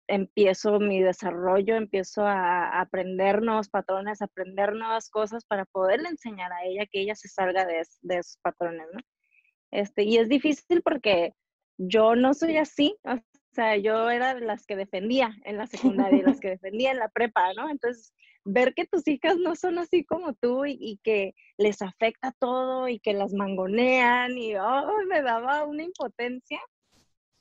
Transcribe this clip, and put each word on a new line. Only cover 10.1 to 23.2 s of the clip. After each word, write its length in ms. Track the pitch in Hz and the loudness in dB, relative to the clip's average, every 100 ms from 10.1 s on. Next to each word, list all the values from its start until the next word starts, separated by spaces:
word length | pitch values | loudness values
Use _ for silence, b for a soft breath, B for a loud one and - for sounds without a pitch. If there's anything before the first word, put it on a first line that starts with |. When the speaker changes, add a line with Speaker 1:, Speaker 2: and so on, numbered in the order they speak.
| 226 | 4
Speaker 1:
es 100 | 226 | 4
difícil 540 | 269 311 277 - 349 | 4 2 0 0 2
porque 500 | 339 294 214 180 170 - _ _ _ - | 2 0 2 2 2 -4 _ _ _ -8
yo 360 | 185 220 220 233 | 0 4 6 6
no 180 | 262 | 4
soy 220 | 285 330 311 | 2 2 0
así, 380 | 294 - 294 427 | 0 2 0 0
o 120 | - 247 - _ _ | -6 -8 -8 _ _
sea, 240 | - 220 208 | -2 0 2
yo 340 | 208 220 226 | 2 0 0
era 240 | 240 254 | 0 0
de 80 | 254 | -2
las 240 | 233 208 - | -4 -6 -6
que 100 | 196 | -8
defendía 580 | 196 190 214 262 240 208 | -6 -6 -2 2 0 -2
en 120 | - 208 | -10 -8
la 80 | 220 | -8
secundaria 540 | - 254 214 285 285 | 0 0 2 4 6
y 20 | |
las 180 | 269 - | 4 2
Speaker 2:
<laughs> 0 | |
Speaker 1:
que 100 | 196 | -2
defendía 400 | 185 190 214 262 | -6 -6 -2 0
en 80 | 262 | 0
la 100 | 220 | -2
prepa, 440 | 226 233 220 185 | -2 0 2 0
¿no? 160 | 196 302 | 0 -6
Entonces, 440 | 294 160 165 - _ b b | -4 -4 -6 -12 _ b b
ver 300 | 196 214 254 | -2 2 2
que 120 | 294 339 | 2 -2
tus 200 | 359 311 | -2 0
hijas 280 | 285 339 359 | 0 2 0
no 180 | 359 339 | 0 -2
son 220 | 370 339 | -2 -4
así 260 | 349 349 | 0 0
como 300 | - 330 339 | 0 -6 -6
tú 300 | 226 240 254 285 | -2 -2 0 -2
y, 100 | 269 | -6
y 180 | 220 202 | -10 -6
que 320 | - 214 190 - b b | 0 0 0 -8 b b
les 220 | 208 202 | 0 0
afecta 520 | 190 - 226 - 262 - | -6 -2 -2 -2 -10 -4
todo 500 | 247 254 262 254 254 | -2 0 -2 -2 -4
y 120 | 233 | -4
que 140 | 220 | -2
las 180 | 202 | -2